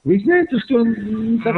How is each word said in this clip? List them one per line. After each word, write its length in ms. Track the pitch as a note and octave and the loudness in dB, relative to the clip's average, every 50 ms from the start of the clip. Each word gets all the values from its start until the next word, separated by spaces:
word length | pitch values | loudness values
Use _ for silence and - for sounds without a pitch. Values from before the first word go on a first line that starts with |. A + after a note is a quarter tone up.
| _ | _
Выясняется, 560 | C3 F3+ G3 G3 C#4+ F4 F4+ E4+ - C4 A3 | 0 0 2 2 2 2 2 2 0 -2 -4
что 160 | - - C#4 A#3 A#3 | -2 0 0 2 2
он 80 | A3+ | 2
не 480 | A3+ G#3 G3+ G#3 A3 A3 A3 A3+ A#3 A3+ | 0 -2 -4 -6 -6 -4 -2 -2 -2 -2
совсем 160 | - A3+ A3+ | -2 0 0